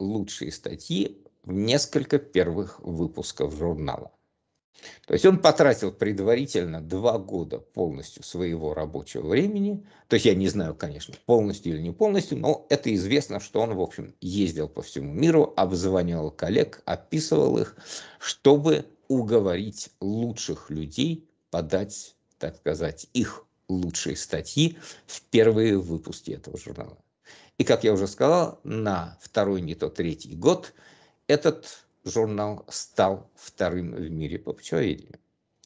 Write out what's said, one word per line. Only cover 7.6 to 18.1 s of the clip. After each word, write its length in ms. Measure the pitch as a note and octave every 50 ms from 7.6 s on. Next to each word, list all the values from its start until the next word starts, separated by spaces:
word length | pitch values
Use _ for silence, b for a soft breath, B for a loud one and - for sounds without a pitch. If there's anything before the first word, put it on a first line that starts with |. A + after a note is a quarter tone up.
| - _ _ - F#2 E2 C#2+ C#2 C#2+ - - - -
своего 520 | - - F2 F2+ F2 E2+ E2 D#2 D2+ D2+
рабочего 540 | D#2 D#2 D#2 D2+ - - - - A#1 B1+ D#2
времени. 580 | F#2+ B2+ F3 G3+ G#3+ G3+ G3 G#3 G#3 G3+ B B B B B B
То 60 | -
есть 120 | A2 -
я 80 | A#2 G2
не 140 | F#2 F#2+ F#2
знаю, 260 | - G2+ F2 D#2+ C#2+
конечно, 400 | - - D#2+ D2 C#2+ - - - - _
полностью 480 | - A#2+ A#2 G#2+ G#2 G2 - - E2+ D#2+
или 80 | D2+ D#2+
не 100 | E2+ E2+
полностью, 460 | - G#3+ G#3+ G3 G3 E3+ - D3 B2+
но 280 | - C3 D#3 - - -
это 260 | C#3+ C#3 - B2 A2
известно, 460 | F#2+ F2+ G2 B2+ C#3+ C#3 - G2+ G2+
что 200 | - - - A2
он, 140 | A2+ A#2 A2
в 60 | F#2
общем, 340 | F2+ - - - - - - _
ездил 480 | - F2+ F2+ G2+ G2 F2 E2 D2+ D#2 D2
по 140 | - - -
всему 300 | - - C#2 C2+ C#3+ -
миру, 400 | - C#3+ E3+ D#3+ D#3 - - -
обзванивал 720 | - F#2+ F#2 F#2+ E2+ F2+ F#2+ F#2+ F#2 F2+ F2 E2+ E2 D#2 D2+
коллег, 520 | D2 - - E2+ G#2 C3+ D#3+ - - - _
описывал 720 | - E2+ - - _ - D#3 D3+ - D#3+ - C#3+ C3+ B2 -
их, 180 | A2 - - B B B B B B B